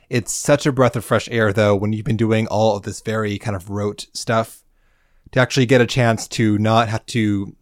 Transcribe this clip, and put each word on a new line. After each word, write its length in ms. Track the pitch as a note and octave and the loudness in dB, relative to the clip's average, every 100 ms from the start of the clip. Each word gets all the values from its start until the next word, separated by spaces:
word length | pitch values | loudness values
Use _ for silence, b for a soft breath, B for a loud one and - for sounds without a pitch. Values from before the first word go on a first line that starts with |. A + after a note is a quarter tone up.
| - | -6
it's 200 | B2 - | -6 -4
such 360 | - - - D#3 | -6 0 2 2
a 40 | |
breath 240 | B2+ B2 A#2 | 2 2 0
of 80 | |
fresh 240 | - A2+ - | -2 -2 0
air, 200 | A#2 A2 | 0 0
though, 240 | G2 G#2 G2+ | 2 2 2
when 160 | G#2 | 0
you've 140 | G#2+ G#2+ | -4 -2
been 120 | G#2+ | 0
doing 280 | A2 A2 A2 | 2 2 0
all 300 | G#2 A2 G2+ | 2 2 0
of 60 | |
this 180 | G2 F#2+ | -4 -10
very 380 | - A2 G#2+ G2+ | -6 -4 -4 -4
kind 160 | A2 G2 | -6 -8
of 160 | F#2+ | -6
rote 340 | G2+ G#2 G#2 - | -4 -4 -6 -12
stuff. 480 | - - A2+ A2 - _ _ _ _ _ _ - | -10 -2 -2 -2 -8 _ _ _ _ _ _ -6
To 60 | C3 | 0
actually 260 | B2 - A#2+ | 0 2 4
get 160 | B2+ | 4
a 40 | A#2 | 4
chance 420 | C3 A#2+ A2 - | 2 2 0 -4
to 280 | - A2 G#2+ | -2 0 2
not 300 | G#2+ A2+ A2+ | 2 2 2
have 180 | A2 - | -4 -4
to 480 | A#2+ G#2+ G2+ G2 - | -2 0 -2 -4 -12